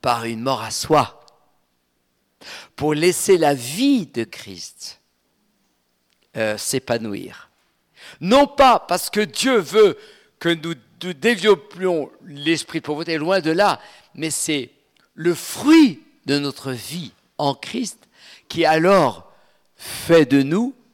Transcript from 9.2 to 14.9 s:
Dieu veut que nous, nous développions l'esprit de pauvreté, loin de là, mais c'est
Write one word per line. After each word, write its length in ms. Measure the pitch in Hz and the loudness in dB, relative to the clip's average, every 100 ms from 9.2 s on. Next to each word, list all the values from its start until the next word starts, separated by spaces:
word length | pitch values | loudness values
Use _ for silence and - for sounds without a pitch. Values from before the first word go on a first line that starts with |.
Dieu 360 | 208 - 254 247 | -4 -2 0 0
veut 420 | 151 190 208 147 - - _ _ | 0 4 4 4 -12 -20 _ _
que 120 | 170 | -4
nous, 240 | 165 156 165 _ _ | -2 -4 -12 _ _
nous 120 | 175 | -12
développions 960 | 160 180 226 196 196 - 175 185 170 139 _ | -4 -2 0 2 2 0 -6 -2 -2 -4 _
l'esprit 560 | - 143 147 160 - 165 | -20 -10 -2 -2 -4 -10
de 40 | |
pauvreté, 320 | 147 151 165 160 | -6 -8 -6 -6
loin 240 | 156 190 | -2 -2
de 100 | 156 | 0
là, 300 | 165 208 160 - - _ | 2 2 0 -8 -20 _
mais 160 | - 156 | -10 -8
c'est 400 | 147 - 151 123 _ _ | -6 -4 -6 -6 _ _